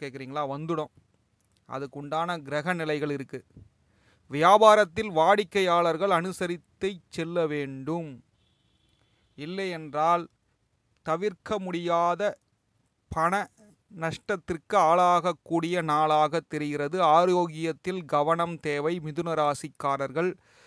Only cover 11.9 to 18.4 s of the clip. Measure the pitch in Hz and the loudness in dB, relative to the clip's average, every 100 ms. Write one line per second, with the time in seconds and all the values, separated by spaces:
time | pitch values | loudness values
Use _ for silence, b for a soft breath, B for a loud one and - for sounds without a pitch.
11.9 | 170 170 175 208 - _ _ _ _ _ | 2 2 0 -2 -4 _ _ _ _ _
12.9 | _ - 165 165 196 185 _ 214 _ _ | _ -10 -2 0 0 -4 _ -20 _ _
13.9 | 190 160 160 - 196 - 165 - 208 160 | -8 -8 -8 -4 -6 -4 -10 0 4 6
14.9 | 175 180 175 175 170 - 165 165 175 160 | 6 6 4 2 -6 -2 -2 0 -2 0
15.9 | 151 156 151 151 165 - 151 147 147 143 | 2 4 4 2 0 -4 -6 -4 -4 -4
16.9 | 185 165 160 180 180 175 156 160 156 - | 2 6 6 6 2 0 -4 -6 -6 -6
17.9 | 190 143 147 147 165 | -8 -2 0 2 0